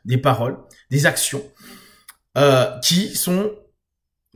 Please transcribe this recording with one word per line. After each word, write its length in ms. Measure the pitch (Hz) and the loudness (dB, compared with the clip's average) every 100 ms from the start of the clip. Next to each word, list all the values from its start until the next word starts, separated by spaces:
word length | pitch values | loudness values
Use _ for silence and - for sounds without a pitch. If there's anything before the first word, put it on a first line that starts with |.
| - | -4
des 120 | 123 | 0
paroles, 400 | 135 117 120 - - - - | 2 0 -2 -6 -14 -20 -4
des 160 | 143 160 | 0 2
actions, 360 | - - 139 - _ - - - _ - - _ 127 | 0 -2 -6 -12 _ -20 -20 -20 _ -20 -20 _ 2
euh, 420 | 143 131 110 - | 4 4 2 -2
qui 340 | - 175 214 - | 0 0 0 -4
sont 360 | - 185 214 - - _ _ _ _ _ _ | -2 -2 -2 -6 -18 _ _ _ _ _ _